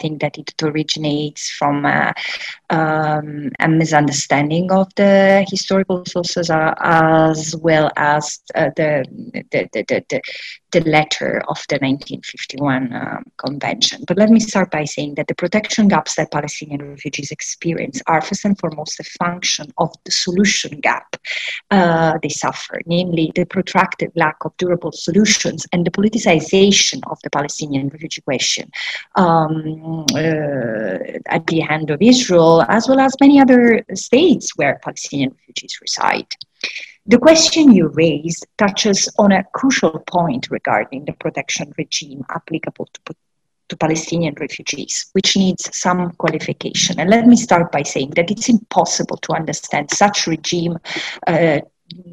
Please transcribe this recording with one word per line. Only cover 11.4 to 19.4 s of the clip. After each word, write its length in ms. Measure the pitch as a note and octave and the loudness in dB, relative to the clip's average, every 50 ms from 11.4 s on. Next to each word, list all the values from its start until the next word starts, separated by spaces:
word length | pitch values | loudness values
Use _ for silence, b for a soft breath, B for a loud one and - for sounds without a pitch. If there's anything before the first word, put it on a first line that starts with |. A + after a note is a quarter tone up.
| - - | -4 -6
of 60 | D#3 - - - | -8 -8 -6 -4
the 80 | D3+ C#3 C3+ | -4 -2 0
nineteen 360 | C3 C3+ C#3+ - - - C3 | -2 -2 -2 -6 -10 -14 -14
fifty-one, 640 | - - - - - - - C3 C#3+ C#3 C3 C3 C3 A#2+ A#2+ | -14 -14 -16 -14 -14 -12 -8 -4 -2 -2 0 -2 -2 -4 -6
um, 300 | A#2+ A#2 A2 G#2+ - - _ _ | -8 -8 -8 -10 -10 -12 _ _
Convention. 680 | - - C3+ D3 C#3+ - - - A3 - - - - - | -10 -10 -8 -8 -6 -6 -6 -4 -2 -2 -2 -4 -4 -4
But 100 | - F3 F#3+ | -2 0 4
let 80 | G#3+ G#3+ | 6 6
me 80 | A3+ A3 | 6 6
start 320 | A3+ - - G3 F3+ - | 4 2 0 0 0 0
by 140 | - D3+ D3+ | -2 -6 -6
saying 320 | D3 - - D3 D3 C#3+ | -6 -6 -6 -8 -6 -6
that 100 | D#3 D3 | -6 -6
the 140 | - D3+ - | -6 -6 -4
protection 460 | F3+ F3 G#3 G#3+ G#3+ - - - G#3 G3 | -4 -2 -2 -2 -2 -2 0 2 4 4
gaps 260 | F#3 D#3 - - - | 4 2 0 -2 -4
that 160 | - D#3 - | -6 -4 -4
Palestinian 520 | - D3 D3 D3 - - D3+ D3+ C#3+ C#3+ C#3+ C#3+ C#3+ | -4 -6 -6 -6 -10 -12 -12 -10 -10 -10 -10 -12 -14
refugees 380 | C#3+ - D3 - - C#3+ - | -12 -12 -10 -10 -8 -10 -10
experience 680 | D3+ - - - - - - E3 E3 - - - - - - | -10 -10 -10 -12 -10 -6 -6 -4 -4 -4 -6 -8 -8 -6 -2
are 160 | - D#3+ D#3 | 0 0 0
first 220 | - - G3+ - - | 0 -2 -6 -4 -2
and 120 | G#3 G3 - | -2 -2 -2
foremost 380 | - D#3+ D#3 D3+ D#3 - - - | -4 -6 -6 -8 -12 -12 -12 -14
a 40 | D#3 - - - F3+ | -14 -12 -8 -6 -4
function 420 | F3 F3 F3+ | -4 -4 -4